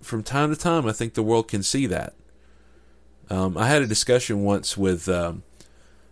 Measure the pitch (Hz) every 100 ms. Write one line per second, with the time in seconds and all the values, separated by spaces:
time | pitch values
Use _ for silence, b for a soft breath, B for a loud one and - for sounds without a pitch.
0 | - 113 104 135 151 151 175 170 120 107
1 | 117 113 110 113 113 101 98 135 131 85
2 | - - - b b b b b b b
3 | b - - 95 95 85 117 147 131 107
4 | - 123 123 104 101 101 - - 95 87
5 | 95 87 85 85 - b b b b b
6 | b